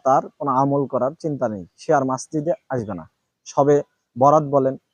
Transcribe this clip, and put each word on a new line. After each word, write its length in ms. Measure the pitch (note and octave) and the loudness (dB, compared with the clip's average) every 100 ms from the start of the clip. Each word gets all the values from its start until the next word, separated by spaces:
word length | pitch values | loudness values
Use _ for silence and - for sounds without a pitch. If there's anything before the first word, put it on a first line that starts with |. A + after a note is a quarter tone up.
তার 260 | C3 C#3 F#3+ - | 2 0 0 -6
কোনো 120 | C#3+ | -2
আমল 340 | B2+ C#3 C#3+ C3+ | 0 0 0 -2
করার 260 | B2+ B2+ D#3 | -2 -4 -4
চিন্তা 300 | E3 C#3 B2 | -6 -4 -4
নেই, 160 | G#2+ E2+ _ | -6 -12 _
সে 160 | - | 0
আর 120 | D3+ C3+ | 0 0
মসজিদে 480 | B2+ - D#3 D3 E3 - | -4 -6 -6 -4 -6 -6
আসবে 240 | C3 G#2 | -8 -6
না। 160 | F#2+ D#2 _ _ _ - | -10 -14 _ _ _ -6
সবে 360 | - C#3+ C#3+ - _ _ A#2+ | 0 4 2 0 _ _ 0
বরাত 240 | C#3 D3+ | 4 4
বলেন, 340 | C#3+ C#3 C3 C3+ _ | 2 0 0 -4 _